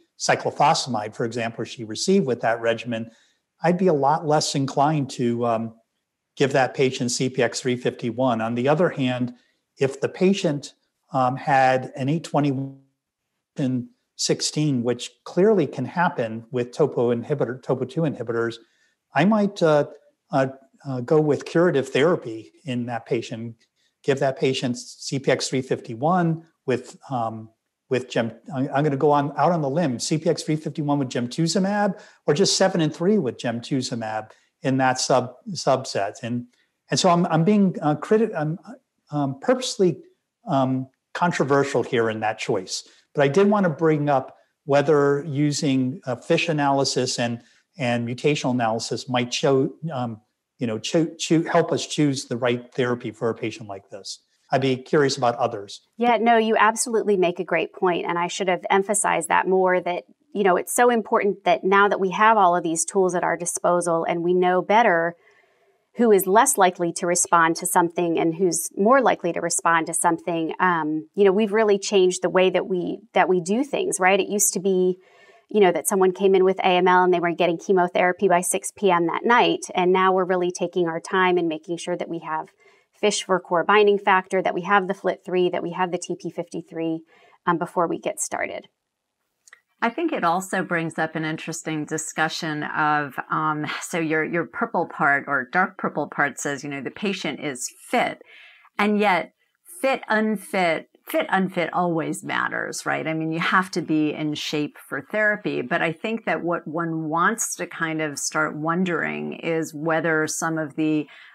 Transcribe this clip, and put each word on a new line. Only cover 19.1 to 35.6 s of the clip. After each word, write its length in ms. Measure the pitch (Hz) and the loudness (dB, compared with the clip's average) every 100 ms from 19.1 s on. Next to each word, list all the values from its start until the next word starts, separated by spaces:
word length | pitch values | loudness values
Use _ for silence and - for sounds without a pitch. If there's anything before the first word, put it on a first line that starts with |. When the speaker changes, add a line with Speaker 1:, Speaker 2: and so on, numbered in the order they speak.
Speaker 1:
I 100 | 135 | 0
might, 380 | 185 220 202 - | 2 2 0 2
uh, 240 | 165 147 139 - _ _ - | 2 4 0 -6 _ _ -4
uh, 160 | 139 135 - _ _ 143 | 0 0 -4 _ _ -10
uh, 140 | 127 | -6
go 200 | 123 156 | 2 2
with 240 | 151 131 | 4 0
curative 440 | - 165 175 139 131 | 0 2 4 2 0
therapy 640 | 127 156 170 120 110 107 _ | 2 2 2 -4 -12 -14 _
in 220 | 151 123 120 | -8 -6 -4
that 200 | 117 - | -6 -4
patient, 500 | 120 - 113 117 117 _ _ _ _ | -4 -4 -10 -12 -14 _ _ _ _
give 160 | - 131 | -2 0
that 180 | 135 131 | 0 0
patient 380 | 139 131 131 120 | 0 0 -2 -4
C 400 | - - - 139 | -8 -14 -8 -4
P 120 | 147 | 0
X 180 | 127 - | 0 0
three 140 | 175 | -4
fifty-one 840 | 131 123 - 113 151 180 165 160 - _ - | -2 -4 -6 -4 0 2 0 -2 -8 _ -4
with, 320 | 120 - - - | -2 -4 -18 -8
um, 380 | 123 113 110 110 _ _ _ - | -6 -6 -8 -14 _ _ _ -4
with 180 | 127 123 | -4 -2
gem-, 240 | 135 117 - - | -4 -4 -6 -10
I'm, 160 | 135 139 | -6 -2
I'm 80 | 139 | 0
gonna 140 | 151 139 | 0 2
go 160 | 151 | 2
on, 200 | 147 143 - | 2 0 0
out 160 | 156 | 0
on 80 | 175 | 2
the 100 | 139 | -2
limb, 300 | 147 160 113 | -2 -2 -2
C 180 | - 156 | -2 -2
P 100 | 170 | 0
X 140 | 151 | -2
three 140 | - 156 | -2 -4
fifty-one 420 | 156 143 147 143 | -4 -4 -2 0
with 120 | 127 | -2
gemtuzumab, 920 | 131 120 - 165 196 190 208 202 - - _ - | -4 -4 -2 0 0 0 0 -2 -4 -12 _ 0
or 80 | |
just 220 | 147 196 - | 2 2 4
seven 240 | 190 185 | 2 2
and 120 | 156 | 0
three 260 | - 175 214 | 0 2 2
with 200 | 131 - | 0 -4
gemtuzumab 920 | 127 117 - 135 120 117 110 110 110 - _ _ | -6 -6 -4 -4 -2 -6 -4 -6 -8 -18 _ _
in 160 | 139 131 | -2 2
that 200 | 131 127 | 2 2
sub-, 360 | - 131 120 - - | 2 2 0 -8 -12
subset. 640 | 165 | -4